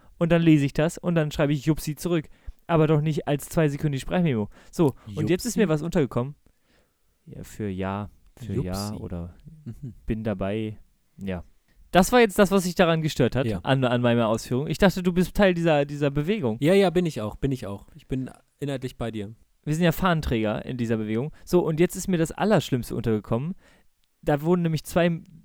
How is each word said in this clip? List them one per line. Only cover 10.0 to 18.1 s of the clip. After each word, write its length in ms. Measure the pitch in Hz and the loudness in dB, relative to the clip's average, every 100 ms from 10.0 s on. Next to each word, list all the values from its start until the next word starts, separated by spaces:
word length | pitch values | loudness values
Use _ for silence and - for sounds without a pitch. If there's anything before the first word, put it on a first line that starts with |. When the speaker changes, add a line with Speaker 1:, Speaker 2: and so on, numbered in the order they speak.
| - | -6
Speaker 1:
bin 180 | 110 | -4
dabei. 540 | 110 95 98 107 110 104 - _ _ - | -4 -4 -4 -4 -6 -10 -18 _ _ -12
Ja. 240 | 95 87 - _ _ _ - | -8 -8 -10 _ _ _ 0
Das 220 | 175 185 | 2 4
war 80 | 247 | 6
jetzt 180 | 226 196 | 4 4
das, 120 | 190 | 4
was 100 | 196 | 4
sich 120 | 180 175 | 2 2
daran 260 | 170 165 | 2 2
gestört 320 | 151 - 117 - | 0 0 0 2
hat, 100 | 120 | -2
Speaker 2:
Ja. 120 | 95 | -2
Speaker 1:
an, 200 | 117 135 | 0 0
an 160 | 127 123 | 2 2
meiner 280 | 120 120 110 | 2 2 2
Ausführung. 400 | 113 - 123 147 | 0 -2 -4 -4
Ich 100 | 156 | 2
dachte, 240 | 196 190 | 2 2
du 100 | 180 | 0
bist 220 | 175 175 | 0 0
Teil 180 | - 196 | 2 2
dieser, 320 | 170 165 147 | 4 2 2
dieser 260 | 143 147 143 | 0 -2 -2
Bewegung. 460 | 143 151 220 127 107 | -2 -2 -2 -2 0
Speaker 2:
Ja, 120 | 143 | 2
ja, 140 | 196 190 | 4 4
bin 140 | 170 | 2
ich 160 | 175 123 | -2 -2
auch, 140 | 107 - | -8 -4
bin 140 | 139 | -4
ich 140 | 131 95 | -4 -6
auch. 220 | 101 - 156 | -12 -16 -20
Ich 100 | |
bin 240 | - | -8